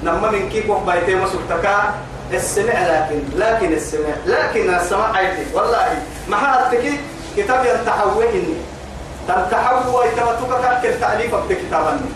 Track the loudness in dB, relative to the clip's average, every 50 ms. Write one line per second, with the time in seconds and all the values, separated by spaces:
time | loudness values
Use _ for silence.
0 | 0 0 0 0 0 0 0 0 -2 -2 -2 -2 0 0 0 0 2 0 0 2
1 | 2 2 2 2 0 0 -2 -4 -4 -2 -2 0 2 2 2 2 2 0 -2 -4
2 | -8 -10 -12 -12 -8 -4 -4 -2 -2 -2 0 0 0 2 2 2 2 2 2 2
3 | 0 0 -2 -4 -4 -4 -2 0 2 2 2 2 2 2 0 0 -2 -2 -2 -2
4 | -2 -2 -4 -4 0 0 2 2 2 0 0 0 0 2 2 0 0 0 0 0
5 | 0 0 0 0 0 0 -2 -4 -6 -4 -2 0 2 2 2 2 2 0 0 -2
6 | -6 -8 -10 -12 -6 -4 -2 0 2 2 2 4 2 2 2 2 0 0 -2 -4
7 | -6 -10 -12 -12 -14 -6 -2 -2 0 2 2 2 4 2 2 2 0 0 0 2
8 | 2 2 2 2 2 2 2 0 0 -2 -4 -6 -6 -10 -12 -14 -14 -14 -12 -12
9 | -12 -12 -12 -12 -4 0 0 0 2 2 2 2 2 2 2 2 2 2 2 2
10 | 2 2 2 2 2 2 0 0 -2 -2 0 2 2 2 2 2 2 0 0 2
11 | 0 0 0 0 0 0 0 -2 0 0 -2 -2 -2 -2 0 0 2 2 0 -2
12 | -4 -6 -8